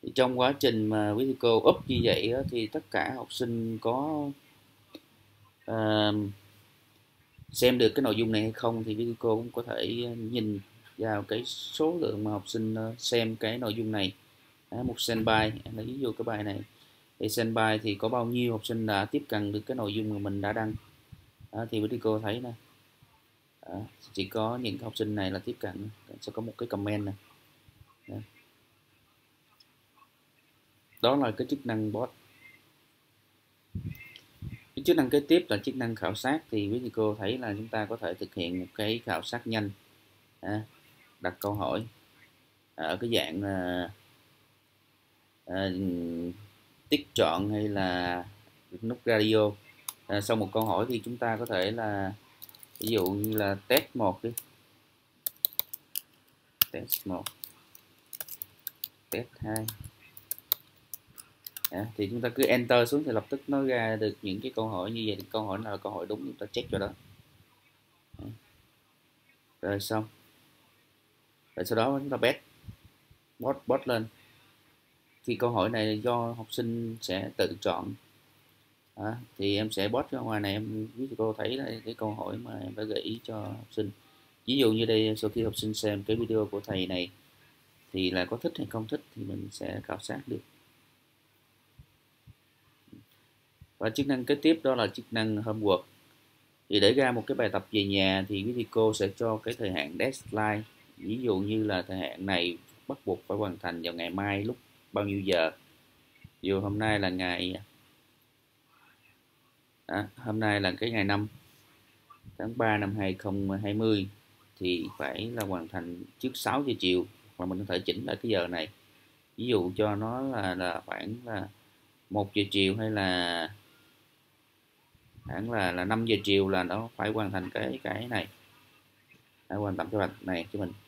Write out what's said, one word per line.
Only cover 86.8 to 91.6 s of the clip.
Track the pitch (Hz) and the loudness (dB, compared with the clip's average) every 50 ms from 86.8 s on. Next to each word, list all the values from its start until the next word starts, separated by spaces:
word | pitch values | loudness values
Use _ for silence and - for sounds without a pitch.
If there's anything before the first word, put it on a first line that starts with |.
| 92 | 0
này | 90 92 90 87 90 - - - _ _ _ _ _ _ _ _ _ _ _ _ _ - | 0 0 -2 -2 -4 -6 -20 -20 _ _ _ _ _ _ _ _ _ _ _ _ _ -2
thì | 95 95 92 | 0 0 2
là | 92 92 90 | 2 2 0
có | 87 113 | 0 -4
thích | 120 - 170 - | -2 -4 -4 -4
hay | - - 107 | -4 -8 -6
không | - 113 110 | -4 -6 -4
thích | 110 151 - - - - | -4 -6 -8 -8 -12 -12
thì | 113 107 | -10 -8
mình | 98 107 - 101 101 101 | -8 -6 -8 -8 -10 -10
sẽ | - - - 95 107 - | -10 -8 -8 -8 -8 -6
khảo | - - 110 | -6 -8 -8
sát | - - 131 135 139 | -6 -8 -8 -8 -6
được. | - - - - _ _ _ _ _ _ _ _ _ _ _ _ _ _ _ _ _ _ _ _ _ _ _ | -8 -8 -8 -10 _ _ _ _ _ _ _ _ _ _ _ _ _ _ _ _ _ _ _ _ _ _ _